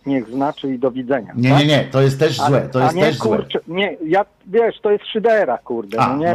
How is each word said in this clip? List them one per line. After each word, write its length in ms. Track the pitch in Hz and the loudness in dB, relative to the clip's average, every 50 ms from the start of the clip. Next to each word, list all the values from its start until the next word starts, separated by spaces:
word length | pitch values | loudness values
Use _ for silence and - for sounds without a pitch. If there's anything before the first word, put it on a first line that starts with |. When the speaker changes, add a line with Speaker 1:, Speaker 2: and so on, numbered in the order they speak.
| _ | _
Speaker 1:
niech 240 | 139 139 131 110 107 | -2 -2 -2 -2 -4
znaczy 440 | 120 139 139 147 156 - - 139 131 | -4 -2 -2 -2 -4 -4 -6 -6 -4
i 60 | 120 | -2
do 120 | 127 131 | -2 -2
widzenia, 420 | 120 131 127 120 139 127 107 - - | -2 -4 -4 -4 -4 -4 -4 -6 -4
Speaker 2:
Nie, 140 | 120 123 127 | 0 2 4
Speaker 1:
tak? 100 | 139 147 | 4 4
Speaker 2:
nie, 60 | 147 | 4
nie, 160 | 151 151 135 135 - | 4 2 2 0 0
to 100 | - 131 | 2 2
jest 180 | 135 135 135 - | 2 2 2 2
też 200 | 160 156 135 - | 0 0 0 0
Speaker 1:
A, 80 | 139 | 0
Speaker 2:
złe, 140 | 147 139 117 - - | 2 2 2 0 0
to 80 | - 127 | -2 0
Speaker 1:
a 40 | - | 0
Speaker 2:
jest 120 | - 165 | 2 2
Speaker 1:
nie, 60 | 180 156 | 2 0
Speaker 2:
też 140 | - - | 0 0
złe. 200 | 113 - 220 214 | -2 -2 -2 -2
Speaker 1:
kurczę, 220 | 202 - - - - - | -2 -4 -4 -6 -8 -6
nie, 300 | - 165 185 202 185 143 - 170 | -4 -4 -4 -4 -4 -4 -6 -4
ja, 200 | 156 170 190 208 - _ _ _ | 0 0 0 0 -2 _ _ _
wiesz, 320 | 196 185 226 233 214 - - | -2 0 2 2 2 -2 -2
to 100 | - 214 | 0 0
jest 140 | 208 196 - | 0 0 -2
szydera, 520 | - - 220 190 233 220 214 185 131 120 | -6 -6 -2 2 2 2 2 2 0 -2
kurde, 420 | - - - 123 117 104 98 110 113 | -4 -4 -6 -6 -6 -6 -6 -2 -2
Speaker 2:
A, 80 | 127 120 | 0 0
Speaker 1:
no 80 | 131 | 0
nie, 100 | 143 160 | 0 0
Speaker 2:
no 0 | 175 | 0